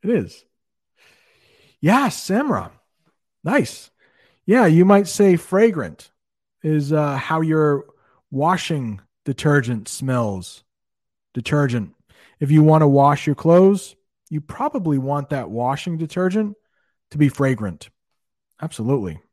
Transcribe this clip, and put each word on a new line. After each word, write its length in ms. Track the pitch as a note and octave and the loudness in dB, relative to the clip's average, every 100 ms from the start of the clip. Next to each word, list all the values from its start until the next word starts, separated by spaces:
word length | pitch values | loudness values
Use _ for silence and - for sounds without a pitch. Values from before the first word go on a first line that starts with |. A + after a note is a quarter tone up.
It 80 | F#3 | -2
is. 340 | A3+ F#2+ - _ _ _ _ _ _ _ _ _ _ _ _ _ _ | -4 -4 -14 _ _ _ _ _ _ _ _ _ _ _ _ _ _
Yeah, 280 | D3 A#3+ C4 | 0 2 0
Samra. 640 | - - G3 D4 C3+ F2+ _ _ _ _ _ _ _ | -4 -4 -2 -2 -4 -6 _ _ _ _ _ _ _
Nice. 460 | D3 C4+ B2+ - - _ _ _ _ _ - | -4 -2 -2 -8 -20 _ _ _ _ _ 0
Yeah, 220 | A#3 G3+ | 2 4
you 180 | D#3+ F#3 | 6 6
might 220 | G3+ G3+ | 4 2
say 300 | - G3+ F3 | 2 2 2
fragrant 720 | - F#3+ A3+ F3 G2 D2 - _ _ _ _ _ | 0 2 2 0 -10 -12 -20 _ _ _ _ _
is, 320 | D#3 D#3 C#3 | -4 -2 0
uh, 240 | D#3 D3 C3+ | -2 -2 -4
how 240 | - D#3+ | -4 -2
your 440 | D#3+ D#3 D3+ C#3+ - _ _ _ _ | 0 2 2 0 -6 _ _ _ _
washing 720 | C3+ D#3 F3+ - D#3 A#2+ G2+ _ _ | -4 -2 -2 -4 -8 -8 -12 _ _
detergent 640 | - C3 D#3 C#3+ A#2+ A#2 G2+ | -10 -4 0 0 0 -8 -8
smells. 760 | - C3+ B2+ A2+ F#2+ F2+ - _ _ _ _ _ _ _ | -10 -4 -4 -4 -6 -12 -20 _ _ _ _ _ _ _
Detergent. 600 | - A#2 D3 C#3+ A#2+ G2 _ _ _ _ _ | -12 -4 -2 0 -4 -8 _ _ _ _ _
If 120 | C#3+ | 2
you 120 | D#3 | 4
want 180 | D3+ D#3 | 6 6
to 60 | D3+ | 4
wash 380 | C#3 C#3 C#3+ - | 4 4 2 -2
your 100 | C#3+ | -2
clothes, 600 | D#3+ E3+ F#3+ G3 - _ _ _ _ | 4 6 6 2 -6 _ _ _ _
you 120 | D#3 | -12
probably 560 | D3+ - C#4+ C#4 E3 C#3 | -10 -6 -6 -4 -2 -2
want 320 | C3 C#3+ C#3 | -2 -6 -4
that 200 | C#3 F#2+ | -8 -6
washing 480 | A2+ B2 C#3+ - D#3+ | -6 -4 -4 -6 -8
detergent 600 | D#3+ - F#3 G3+ G#3 G3+ _ _ _ _ _ | -6 -2 -2 -2 -4 -8 _ _ _ _ _
to 60 | D3 | 0
be 120 | D3 | 0
fragrant. 600 | - C3+ B2+ G#2 D#2 - _ _ _ _ _ _ _ | 2 -2 -2 -6 -10 -20 _ _ _ _ _ _ _
Absolutely. 580 | D#3+ - A2+ C#3 G2 D#2 _ | -14 -8 -2 -2 -4 -12 _